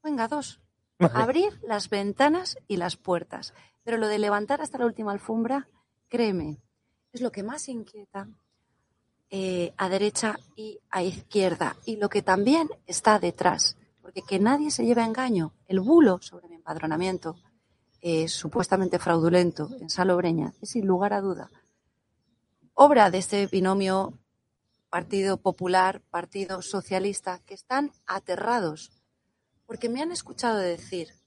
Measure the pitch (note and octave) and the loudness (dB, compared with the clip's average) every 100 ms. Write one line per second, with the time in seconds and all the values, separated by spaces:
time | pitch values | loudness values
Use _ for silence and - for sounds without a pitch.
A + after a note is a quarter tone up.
0 | D#4 C#4 A3+ D4 C4+ - _ _ _ _ | -4 -4 -2 -4 -6 -16 _ _ _ _
1 | F3 G#3+ A3+ D4 G4+ - G#4 G#3 - G#3 | 2 4 2 2 0 -2 -6 -6 -2 -4
2 | G3+ G3 C#4+ E4 F#4 C5 _ F#3+ F3 - | -4 2 2 2 -4 -12 _ -4 -4 -6
3 | - F3 - - - - _ _ - A3+ | -2 -2 -4 -14 -14 -20 _ _ -6 -2
4 | G#3+ G#3 G#3 G#3 G#3 D4 D4+ C4 A#3+ A#3 | 0 0 0 0 -2 -4 -4 -2 -2 -2
5 | G#3+ G3+ - A3+ A#3 C#4 - _ _ _ | -6 -6 -4 -4 -2 -2 -6 _ _ _
6 | _ A#3+ A3+ F#3 D3+ D3 _ _ _ _ | _ -2 0 -2 -6 -10 _ _ _ _
7 | _ B3 A#3+ G#3 G3+ C#4+ - A#3+ G#3+ G#4+ | _ -8 -6 -6 -10 -10 -10 -12 -12 -20
8 | G3+ G3 G3+ - _ _ _ _ _ _ | -16 -14 -14 -20 _ _ _ _ _ _
9 | _ _ _ G3 F#3+ F3+ F3 - F#3+ F#3+ | _ _ _ -6 -4 -2 -4 -4 -2 0
10 | G#3 G#3 A3 G3+ - - G#3+ - _ F#3+ | 0 0 -4 -4 -12 -16 -16 -16 _ -4
11 | F#3 - - G#3 F#3+ E3 E3 - - G#3+ | -4 -6 -2 2 2 0 -4 -4 -8 -2
12 | G3+ G#3 - F#3+ G#3 D#4+ D#4 - - F3 | 0 0 2 2 4 4 2 -6 -10 0
13 | A#3+ G#3+ F3 - F3+ F#3 - - _ _ | 4 4 2 2 0 2 0 -2 _ _
14 | - - - F#3+ G#3+ C#4+ D4+ - A#3 A#3 | -14 -14 -4 2 2 2 0 0 2 2
15 | A3+ A3 C4 G3+ D#3 _ _ F#3+ G3 E4 | 2 -2 0 0 0 _ _ -2 6 8
16 | C4 F3+ - F3 - - - D#3 D#3+ D#3 | 8 4 -4 -20 -20 -18 -10 -6 -4 0
17 | F#3 F3+ E3 E3 _ _ _ _ _ _ | 0 -2 -6 -12 _ _ _ _ _ _
18 | F3 D#3+ E3 - D#3+ E3 F3 F#3+ F#3 F3 | -2 0 -2 -4 -4 -4 0 0 2 0
19 | - E3 E3 F3+ F3 E3 D3+ B3+ D#3+ - | 2 2 4 4 2 -2 -10 -10 -8 0
20 | F#3+ F3+ F3 E3 D3+ - G#3 A#3+ G3 F3+ | 2 2 2 0 -2 -8 -8 -4 0 2
21 | G3+ G#3 G3 F3+ - _ _ _ _ _ | 0 -2 -4 -6 -12 _ _ _ _ _
22 | _ _ _ _ _ _ _ - C#4+ C#4 | _ _ _ _ _ _ _ 8 8 10
23 | G3+ F#3 F#3 G3+ G3+ F#3+ F#3 G3 F#3+ F#3+ | 6 4 -2 -2 0 2 2 2 2 0
24 | F#3+ - _ _ _ _ _ _ _ F3 | -2 -10 _ _ _ _ _ _ _ -6
25 | E3+ G3 G3 F#3 G3 F3 F#3 F#3 F#3 F#3+ | -2 -2 0 0 -2 -2 0 2 2 -2
26 | _ F3 F3 G3 F#3 F#3 - G3+ - F#3+ | _ -10 -8 -10 -8 -8 -6 -8 -4 -2
27 | G3 G3 - F3+ _ G3 _ C4 C#4+ _ | -2 -4 -8 -10 _ -20 _ -4 -4 _
28 | - F#3+ - F3+ A3 A#3+ F3 D3+ - _ | -10 -10 -6 -4 -2 0 -2 -6 -16 _
29 | _ _ _ _ _ _ _ A#3 A#3 B3 | _ _ _ _ _ _ _ -8 -6 -4
30 | E4 F4 - - A#3+ G#3+ F3+ E3+ - F3+ | -6 -8 -12 -4 -2 0 -2 -4 -8 -10
31 | D#3+ _ | -10 _